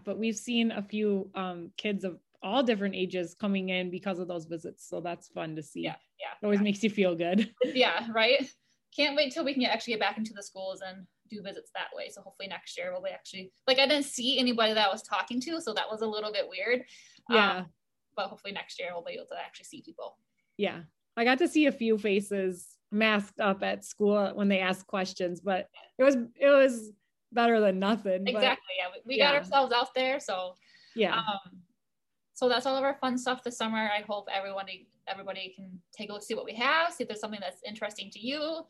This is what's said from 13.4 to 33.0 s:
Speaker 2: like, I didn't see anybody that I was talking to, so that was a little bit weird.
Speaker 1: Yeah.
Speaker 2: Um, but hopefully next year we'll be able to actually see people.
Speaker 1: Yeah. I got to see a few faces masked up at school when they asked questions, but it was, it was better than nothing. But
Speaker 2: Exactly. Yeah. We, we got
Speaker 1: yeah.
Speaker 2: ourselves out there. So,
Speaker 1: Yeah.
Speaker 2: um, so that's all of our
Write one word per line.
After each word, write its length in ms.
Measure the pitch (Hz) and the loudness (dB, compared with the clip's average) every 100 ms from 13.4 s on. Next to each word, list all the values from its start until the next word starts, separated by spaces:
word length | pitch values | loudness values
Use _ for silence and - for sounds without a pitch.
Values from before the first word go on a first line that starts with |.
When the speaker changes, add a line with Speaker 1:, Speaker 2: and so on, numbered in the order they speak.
| 185 _ - | -14 _ 2
Speaker 2:
like, 120 | 254 | 4
I 80 | 269 | 6
didn't 180 | 294 285 | 4 0
see 320 | - 240 262 | -2 0 2
anybody 340 | 247 233 220 | 2 4 4
that 140 | 214 202 | 4 2
I 40 | |
was 100 | 208 | 2
talking 380 | - 202 185 240 | -2 -4 -2 -4
to, 180 | 320 330 | -4 -6
so 120 | 226 | -4
that 160 | 208 190 | -4 -4
was 100 | 220 | -4
a 40 | 220 | -4
little 260 | 214 214 | -4 -4
bit 140 | 202 - | -4 -4
weird. 340 | 185 214 254 - - - - - | -4 -2 -2 -2 -18 -20 -20 2
Speaker 1:
Yeah. 280 | 220 202 180 | 4 4 2
Speaker 2:
Um, 80 | 175 _ _ _ _ - | -6 _ _ _ _ -8
but 100 | 190 | -8
hopefully 260 | 214 202 | -8 -10
next 260 | 185 - - | -10 -10 -10
year 120 | 180 | -8
we'll 120 | 175 | -8
be 80 | 175 | -8
able 140 | 175 - | -12 -10
to 100 | 170 | -12
actually 200 | - - 180 | -12 -14 -18
see 160 | 151 | -18
people. 340 | - - 110 - _ _ _ - | -18 -14 -14 -14 _ _ _ -4
Speaker 1:
Yeah. 240 | 196 165 165 _ _ - | -4 -4 -12 _ _ 0
I 80 | |
got 140 | 233 262 | 4 4
to 100 | 339 | 4
see 180 | 311 285 | 4 4
a 60 | |
few 240 | - 226 214 | 4 2 2
faces 720 | 208 196 202 202 190 175 - - _ | 4 0 0 -2 -2 -4 -12 -20 _
masked 480 | 208 220 208 202 - | 2 4 2 0 0
up 220 | 196 196 | 0 2
at 220 | 196 202 | -2 -4
school 460 | - - 208 208 190 | -8 0 4 4 2
when 140 | - 202 | 2 2
they 100 | 190 | 4
asked 260 | 185 190 - | 2 0 -2
questions, 540 | 196 185 - 180 180 | -4 -4 -2 -4 -4
but 280 | 196 185 - - - - | -2 -2 -2 -14 -14 4
it 40 | |
was, 120 | 269 262 233 - | 6 6 0 2
it 100 | 277 | 6
was 400 | 285 269 233 214 - _ _ _ | 8 6 4 -8 -18 _ _ _
better 280 | 240 233 226 | 2 6 6
than 180 | 208 190 | 6 4
nothing. 460 | 196 226 196 185 | 2 2 2 0
But 100 | 196 | 0
Speaker 2:
Exactly. 400 | 226 254 262 - 185 | 2 2 2 -4 -6
Yeah. 80 | 180 190 226 | -6 -8 -4
We, 80 | |
we 40 | 269 | 4
got 120 | 285 | 4
Speaker 1:
yeah. 60 | 285 | 4
Speaker 2:
ourselves 340 | 185 277 254 | 4 4 4
out 160 | 233 269 | 2 2
there. 240 | 262 262 277 | 0 0 0
So, 340 | - 185 185 185 _ _ _ | -4 -6 -6 -10 _ _ _
Speaker 1:
Yeah. 220 | 233 196 226 | 0 2 2
Speaker 2:
um, 460 | 220 196 185 185 - _ _ _ _ _ _ | -2 -6 -10 -20 -20 _ _ _ _ _ _
so 140 | - 247 | -2 2
that's 180 | 240 269 | 2 2
all 100 | 269 | 0
of 60 | |
our 160 | 277 285 | 0 0